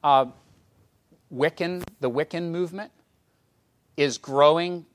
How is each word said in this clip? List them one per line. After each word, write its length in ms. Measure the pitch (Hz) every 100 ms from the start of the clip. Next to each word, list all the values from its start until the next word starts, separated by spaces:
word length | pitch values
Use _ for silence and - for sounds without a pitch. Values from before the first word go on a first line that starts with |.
Uh, 240 | 147 135 127 - _ _ _ _ _ _ _ _ _
Wiccan, 520 | 127 147 - 170 180 - _
the 100 | 131
Wiccan 400 | 123 156 170 170
movement 400 | 170 180 185 214 _ _ _ _ _ _ _ _ _ _ -
is 220 | 143 117
growing 680 | - 139 147 160 175 175 165